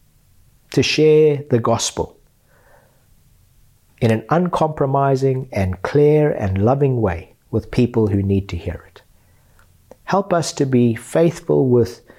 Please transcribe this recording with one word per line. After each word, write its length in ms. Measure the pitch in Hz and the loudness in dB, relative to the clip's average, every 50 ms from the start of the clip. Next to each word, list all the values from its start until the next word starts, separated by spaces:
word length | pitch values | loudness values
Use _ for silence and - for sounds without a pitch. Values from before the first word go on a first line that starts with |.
| _ _ _ _ _ _ _ _ _ _ _ _ _ _ | _ _ _ _ _ _ _ _ _ _ _ _ _ _
to 100 | - 139 | -2 -2
share 600 | 127 - - - 156 156 151 156 156 151 147 135 143 - | -2 0 0 2 4 4 6 6 4 4 2 0 -2 -2
the 80 | 131 113 | -2 0
gospel 580 | 113 113 113 - - - - - - - _ _ _ _ _ _ _ _ _ _ _ _ _ _ _ _ _ _ _ _ _ _ _ _ _ _ _ _ _ _ _ _ _ _ _ _ _ _ | 0 0 -2 -2 -2 -6 -6 -6 -8 -8 _ _ _ _ _ _ _ _ _ _ _ _ _ _ _ _ _ _ _ _ _ _ _ _ _ _ _ _ _ _ _ _ _ _ _ _ _ _
in 80 | 123 110 | 0 0
an 160 | 110 107 - - | 0 0 -2 -2
uncompromising 1200 | 151 170 180 175 - - 165 156 151 - 147 135 135 139 139 139 135 131 135 135 127 131 135 - | -2 0 0 -2 -2 -2 -2 -2 -2 -2 -2 -2 0 0 0 0 0 0 0 -2 -2 -4 -6 -6
and 300 | - 104 95 92 87 - - | -4 -4 -4 -4 -4 -6 -8
clear 480 | - - 147 147 147 151 151 151 147 | -2 0 2 4 4 4 2 2 0
and 340 | - - - 95 95 98 104 | -2 -2 -4 -4 -2 0 0
loving 340 | 117 139 139 143 135 127 120 | 0 2 0 0 0 0 0
way 340 | 110 92 85 82 - - _ _ _ _ | -2 -2 -4 -6 -12 -18 _ _ _ _
with 180 | 117 107 - - | -6 -6 -6 -4
people 380 | - 123 123 120 - 113 110 | 0 0 0 0 0 0 0
who 160 | 101 101 101 98 | 0 0 -2 0
need 260 | 98 98 98 98 - | 0 0 -2 -2 -4
to 80 | 90 | -10
hear 260 | 87 - 87 80 - - | -10 -10 -10 -12 -12 -16
it. 140 | - _ - _ _ _ _ _ _ _ _ _ _ _ _ _ _ _ _ _ _ - _ _ | -20 _ -20 _ _ _ _ _ _ _ _ _ _ _ _ _ _ _ _ _ _ -20 _ _
Help 280 | - - 196 196 - 180 | -4 -2 -2 -2 0 -2
us 180 | 170 156 - - | -2 -2 -4 -4
to 120 | - 143 | -4 -2
be 300 | 135 127 123 120 117 110 | 0 2 2 2 2 0
faithful 720 | - - - - 160 170 170 170 - - - 151 147 139 | -2 -8 -4 0 0 0 0 0 -4 -4 -2 0 0 2
with 340 | 127 123 120 113 117 - - _ - - | 2 2 2 2 0 -4 -14 _ -20 -20